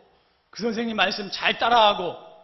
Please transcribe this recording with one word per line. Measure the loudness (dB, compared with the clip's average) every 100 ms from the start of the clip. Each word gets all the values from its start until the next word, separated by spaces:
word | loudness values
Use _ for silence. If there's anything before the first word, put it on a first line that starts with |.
| _ _ _ _ _
그 | -10
선생님 | -6 -6 -2
말씀 | 0 0 -2 -8
잘 | -4 -2 0
따라하고, | 2 4 4 4 -4 -8 -14 -20